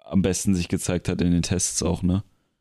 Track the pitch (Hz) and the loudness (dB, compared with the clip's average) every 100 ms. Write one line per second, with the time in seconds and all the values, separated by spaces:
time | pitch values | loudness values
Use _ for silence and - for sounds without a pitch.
0 | - 92 95 90 - 92 85 92 - 87 | -2 0 2 0 0 0 0 -2 -2 -2
1 | - 87 87 87 85 87 - - - 90 | -2 0 2 2 2 -2 -2 -2 -2 0
2 | 90 95 - _ _ _ | 0 0 -2 _ _ _